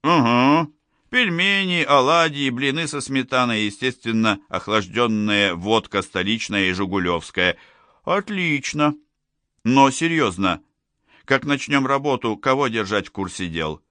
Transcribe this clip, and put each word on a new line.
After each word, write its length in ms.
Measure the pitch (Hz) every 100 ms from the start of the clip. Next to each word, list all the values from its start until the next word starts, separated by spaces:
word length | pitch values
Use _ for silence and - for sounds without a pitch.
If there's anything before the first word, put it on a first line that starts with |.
Угу. 680 | 151 170 117 120 131 151 151 _ _ _ _
Пельмени, 720 | 247 220 170 190 196 190 175
оладьи, 680 | 131 143 131 170 160 143 135
блины 380 | 123 139 143 156
со 120 | 147
сметаной, 640 | 131 135 123 131 123 110
естественно, 720 | 107 101 127 120 113 113 110 101 _
охлажденная 1040 | 92 101 107 90 110 120 107 107 104 101
водка 480 | 85 95 113 - 101
столичная 680 | - 95 92 113 - 101 92
и 40 |
жигулевская. 800 | 90 95 98 87 85 - - 90 - - _ _ _
Отлично. 920 | - 190 196 196 175 143 - 151 151 147 _ _ _ _ _ _
Но 280 | 113 135 135
серьезно, 720 | 131 165 165 117 87 98 80 _ _ _ _ _ _
как 200 | - 135
начнем 400 | 143 139 - 143
работу, 500 | 135 139 147 127 117
кого 320 | 101 135 131 135
держать 420 | 113 98 104 95
в 20 |
курсе 360 | - 92 - 90
дел? 360 | 82 80 73 _